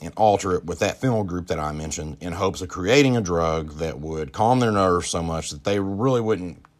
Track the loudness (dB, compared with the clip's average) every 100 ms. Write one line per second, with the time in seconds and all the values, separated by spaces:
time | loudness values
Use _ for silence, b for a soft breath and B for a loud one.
0 | -10 2 4 4 2 -2 -2 -2 -2 0
1 | 0 0 -2 -4 -4 -4 -4 -6 -8 -8
2 | -8 -10 -8 -2 -2 -2 -8 -4 4 6
3 | 6 4 2 0 2 0 -4 -6 -6 -6
4 | -8 -8 -6 0 4 4 4 4 4 2
5 | 0 -4 -2 -4 -6 -6 -2 -2 -2 -2
6 | 0 2 0 -2 -4 -12 -20 _